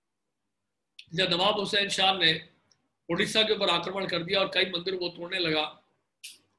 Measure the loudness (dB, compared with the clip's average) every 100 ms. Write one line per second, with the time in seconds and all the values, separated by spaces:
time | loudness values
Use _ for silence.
0 | _ _ _ _ _ _ _ _ _ -20
1 | -8 -2 0 2 2 2 0 0 0 2
2 | 2 4 2 2 -6 _ _ _ _ _
3 | -4 -2 2 2 2 2 2 0 -2 -4
4 | -4 -4 -2 0 2 0 0 -2 -6 -4
5 | -6 -8 -8 -4 0 0 -2 -8 _ _
6 | _ _ -20 -20 _